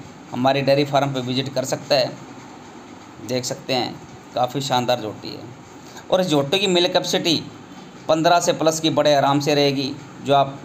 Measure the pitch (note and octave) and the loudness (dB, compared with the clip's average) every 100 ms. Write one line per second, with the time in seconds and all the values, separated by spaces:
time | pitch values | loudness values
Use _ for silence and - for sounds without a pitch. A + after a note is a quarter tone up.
0 | - - - B2 C3 C#3 C3+ C#3 C#3+ C#3 | -14 -20 -10 0 2 2 2 2 2 0
1 | C#3 C3+ B2 B2+ C3 C3 B2+ D3+ - C#3+ | 0 -2 -4 -4 -4 -4 -4 -6 0 0
2 | - - - - - - - - - - | 0 -6 -16 -18 -18 -20 -20 -20 -20 -20
3 | - - E2+ B2+ - C3 - B2 A2 - | -20 -14 -6 -4 -4 -8 -4 -4 -4 -8
4 | - - - A2+ B2 C#3+ C#3 B2+ A#2+ A#2+ | -16 -20 -8 -2 -2 -2 -2 0 0 -2
5 | G#2+ - E2 - A#2+ - - - - - | -4 -10 -12 -12 -14 -16 -20 -20 -20 -18
6 | - F#3 F3+ D3 C#3 G3 G3+ F3 F3+ F3+ | 0 0 2 2 2 0 2 2 4 2
7 | - F#3 F3 B2+ - - - - - - | 0 0 2 0 -2 -14 -20 -20 -20 -8
8 | - D#3+ E3+ F3 E3+ D3 D#3+ D#3+ D#3+ C#3 | 0 2 4 4 4 2 2 2 0 2
9 | D3 C#3 C3+ C#3+ D3 D3 C#3+ C#3 B2+ - | 4 4 4 2 2 4 4 2 -2 -6
10 | - - A#2+ C#3 C#3 - | -12 -8 2 4 2 -2